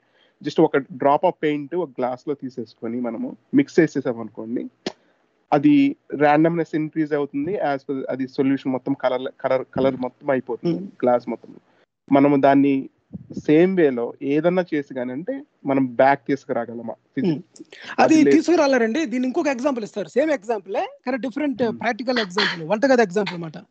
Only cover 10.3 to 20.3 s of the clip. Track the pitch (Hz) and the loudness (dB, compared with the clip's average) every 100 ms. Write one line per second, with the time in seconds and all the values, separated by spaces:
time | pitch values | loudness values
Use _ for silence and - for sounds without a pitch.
10.3 | 131 - 113 170 170 196 - 123 123 120 | -2 -2 -4 -4 -4 -6 -4 0 0 -2
11.3 | 117 - - _ _ _ _ - 139 143 | -10 -12 -20 _ _ _ _ 0 4 4
12.3 | 143 139 139 139 135 127 _ _ - - | 6 6 6 4 0 -4 _ _ -20 -16
13.3 | - - 151 180 190 147 120 120 - 139 | -6 2 4 4 4 2 2 -6 -6 -2
14.3 | 147 165 185 175 151 139 131 123 127 190 | 0 2 0 0 -4 -4 -8 -8 -8 -8
15.3 | 277 - _ 139 135 131 117 135 139 - | -10 -12 _ -2 0 0 2 4 2 -2
16.3 | 135 - 117 117 117 117 - _ - 208 | -6 -4 -6 -6 -10 -12 -14 _ -2 -2
17.3 | 151 - - - - - - 254 311 285 | -2 -6 -20 -20 -18 -6 2 4 6 6
18.3 | 320 294 339 277 262 226 226 294 254 254 | 4 4 2 4 2 0 -2 -4 -4 -2
19.3 | 330 294 247 294 247 202 208 151 233 311 | -2 -2 -2 -2 -4 -6 -8 -4 0 0